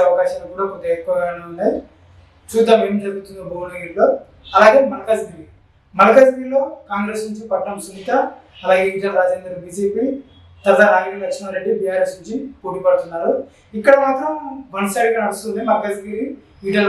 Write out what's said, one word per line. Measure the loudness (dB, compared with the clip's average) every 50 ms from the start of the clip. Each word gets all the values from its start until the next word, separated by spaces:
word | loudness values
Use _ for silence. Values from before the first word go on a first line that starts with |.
| 4
అవకాశాలు | 4 4 2 2 0 -2 -4 -8 -10 -6
కూడా | -6 -6 -6
కొద్దిగా | -6 -6 -4 -4 -4
ఎక్కువగానే | -4 -4 -4 -2 -2 -2 -2 -4 -8 -12 -14
ఉన్నాయి. | -8 -4 -2 -2 -2 -4 -8 -14 _ _ _ _ _ -20 -20 _ _ _ _ -2
చూద్దాం | 0 2 4 6 6 4 4 2
ఏం | -2 -2 -4
జరుగుతుందో | -4 -6 -8 -10 -14 -16 -16 -12 -10
భువనగిరిలో. | -10 -8 -10 -10 -10 -12 -14 -8 0 2 4 4 4 0 -6 -14 -20 _ -12 -2 2
అలాగే | 4 6 8 8 6 6 4 0
మల్కాజ్గిరి, | -4 -2 0 0 0 -2 -6 -12 -16 -20 -20 -20 _ _ _ _ _ _ _ 2 6
మల్కాజ్గిరిలో | 6 8 8 8 8 8 6 2 -4 -2 0 0 0 0 -4 -12 -12 -8
కాంగ్రెస్ | -6 -4 -4 -4 -4 -6 -6
నుంచి | -8 -8 -10 -4 -4
పట్నం | -2 -2 -2 -4 -6 -8 -10
సునీత, | -14 -16 -12 -4 0 0 0 0 0 -6 -12 -20 _ -20 -4 0
అలాగే | 2 4 4 4 0
ఈటల | -2 -2 -4 -2 0 0
రాజేందర్ | 2 0 0 -4 -6 -10 -12 -12 -12
బీజేపీ, | -12 -6 -4 -2 -2 0 -2 -2 -2 -4 -6 -10 -16 _ -20 -20 _ _ 0 2
తర్వాత | 4 4 6 4 4 2
రాగిడి | 2 0 -2 -6 -8 -6
లక్ష్మారెడ్డి | -6 -6 -8 -8 -8 -8 -6 -4 -2 -2 -2
బీఆర్ఎస్ | -2 -2 -2 -2 -2 -2 -4
నుంచి | -8 -12 -10 -10 -8 -10 -12 -14 -12
పోటీ | -10 -8 -8 -2 2
పడుతున్నారు. | 2 2 2 0 -4 -8 -4 -2 -2 -2 -2 -6 -10 _ _ _ _ -12 0
ఇక్కడ | 4 4 6 6 4
మాత్రం | 2 0 0 -2 -4 -6 -6 -8 -12 -14 -14 -14 -10 -6
వన్ | -4 -4 -2 0
సైడ్గా | 0 0 0 0 0 -2
నడుస్తుంది. | -4 -4 -6 -8 -8 -6 -4 -2 0
మల్కాజ్గిరి | 0 0 -2 -4 -6 -8 -10 -10 -8 -8 -8 -8 -10 -12 -18 _ _ _ -6
ఈటల | -2 0 2 2